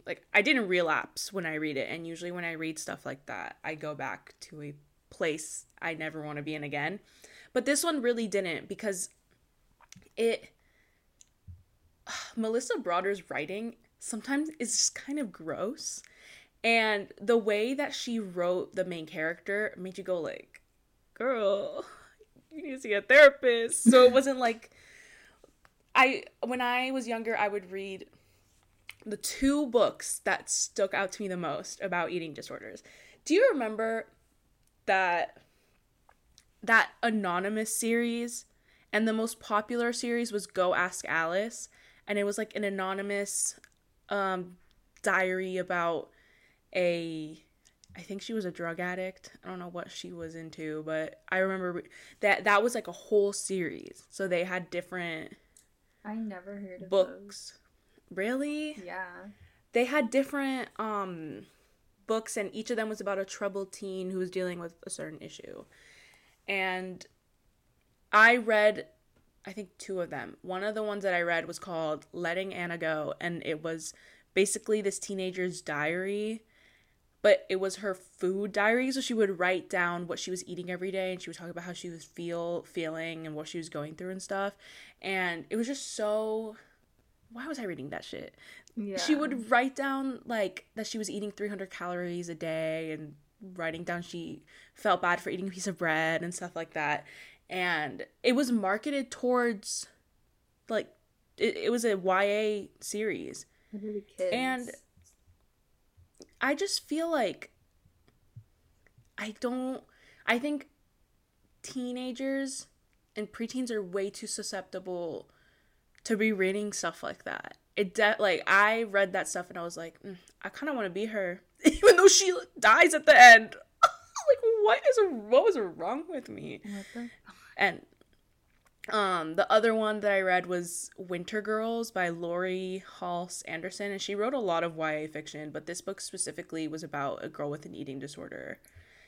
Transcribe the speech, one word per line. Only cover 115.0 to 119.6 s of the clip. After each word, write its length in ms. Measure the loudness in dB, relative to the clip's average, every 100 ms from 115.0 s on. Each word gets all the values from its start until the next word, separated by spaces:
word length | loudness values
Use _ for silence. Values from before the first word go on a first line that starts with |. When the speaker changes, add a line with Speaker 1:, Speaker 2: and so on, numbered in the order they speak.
| -6 -8 -12 _ _ _ _ _ _ _
Speaker 1:
to 140 | -2 2
be 140 | 2
reading 420 | 2 0 0 -4
stuff 300 | -4 -6 -6
like 220 | -8 -10 -8
that. 320 | -10 -10 -18 _ -4
It 180 | -2
de-, 220 | 2 2 4
like, 220 | 2 2 4
I 360 | 6 6 4
read 300 | 0 2 2
that 140 | 0 -4
stuff 220 | -6 -8
and 100 |
I 40 | -8